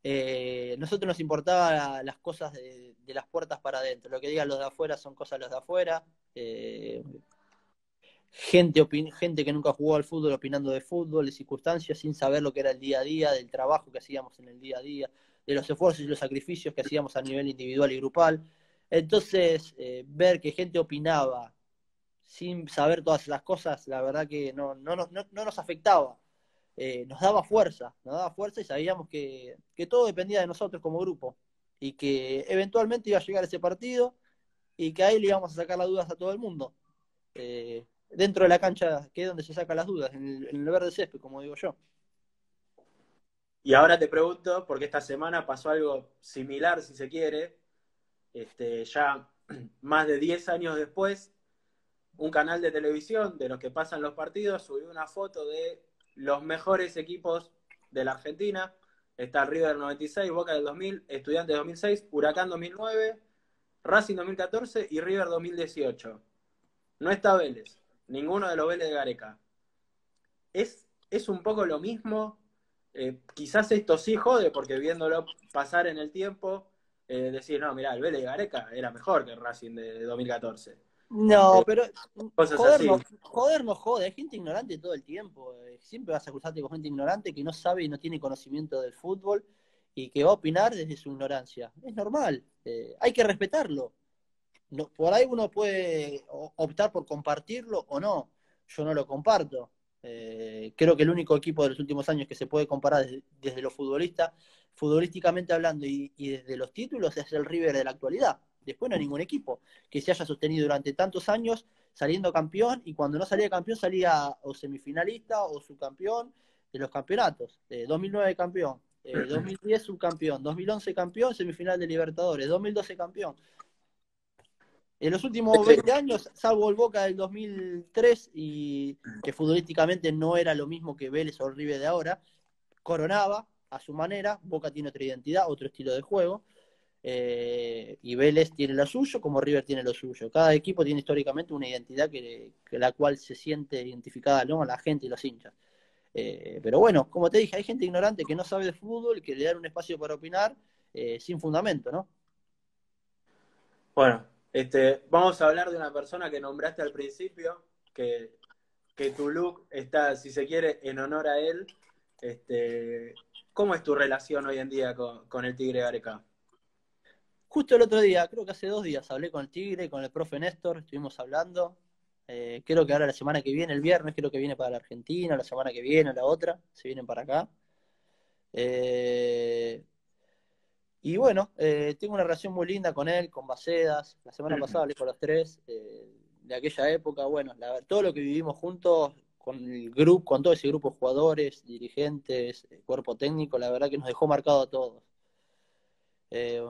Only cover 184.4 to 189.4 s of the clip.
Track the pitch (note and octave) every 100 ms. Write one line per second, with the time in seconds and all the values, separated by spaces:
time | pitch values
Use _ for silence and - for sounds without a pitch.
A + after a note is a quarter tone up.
184.4 | D3+ D3+ C3+ F3 D3 D3 B2+ - D3 D#3
185.4 | D#3+ - - A2+ G#2+ A2+ A2 A2+ _ _
186.4 | - B2+ D3 - C#3+ E3 D#3 C#3+ C#3 D3
187.4 | C3+ A#2+ A#2+ B2+ _ G3+ G3 D3 C#3+ D3
188.4 | D#3+ C#3 F3 F3+ F3+ E3 C#3+ - _ _